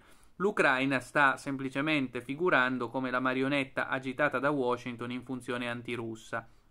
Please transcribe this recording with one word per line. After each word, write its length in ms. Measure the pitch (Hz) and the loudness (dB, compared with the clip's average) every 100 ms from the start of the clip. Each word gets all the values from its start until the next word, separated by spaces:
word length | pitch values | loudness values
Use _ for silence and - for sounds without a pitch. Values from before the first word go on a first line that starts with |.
| - - - - | -14 -20 -16 -2
L'Ucraina 640 | 196 208 156 131 135 131 | 0 4 4 4 2 0
sta 360 | - 151 139 120 | 0 4 4 2
semplicemente 840 | 143 131 135 139 156 151 127 123 | -4 -6 -4 -2 0 0 0 -4
figurando 680 | 120 139 180 143 127 127 120 | -6 -2 2 4 4 0 -2
come 220 | 131 127 | -4 -2
la 100 | 127 | 0
marionetta 680 | 131 127 135 143 135 - - | 0 0 0 0 -2 -4 -4
agitata 500 | 135 131 127 147 127 | -4 -4 0 0 2
da 120 | 139 | 0
Washington 600 | 147 123 120 127 117 120 | 2 0 0 -4 -8 -8
in 120 | 123 | -8
funzione 460 | 120 127 123 123 120 | -8 -8 -4 -4 -4
antirussa. 800 | 120 120 117 117 113 - 117 - - _ | -6 -6 -6 -6 -8 -8 -8 -8 -18 _